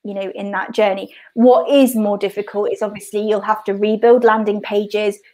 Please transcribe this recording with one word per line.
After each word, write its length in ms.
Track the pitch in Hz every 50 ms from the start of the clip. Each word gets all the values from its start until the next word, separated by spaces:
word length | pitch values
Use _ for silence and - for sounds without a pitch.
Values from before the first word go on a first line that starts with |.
| -
you 120 | 202 202
know, 160 | 196 196 190 -
in 160 | 208 202 202 196
that 200 | 185 - - 226
journey. 420 | - 214 202 190 196 190 - _ - - - -
What 340 | 233 233 254 247 - - -
is 240 | 285 285 269 240 254
more 240 | 220 208 208 202 196
difficult 540 | 202 190 - 208 202 - - 208 208 - 196
is 100 | - 220
obviously 380 | 202 214 202 - - - 208
you'll 200 | 208 214 214 202
have 240 | 202 220 214 - -
to 100 | 208 196
rebuild 500 | 196 208 214 220 214 233 233 240 247 233
landing 360 | 226 214 220 220 214 208 208
pages. 580 | - - 208 208 208 202 - 208 214 208 202 - _ _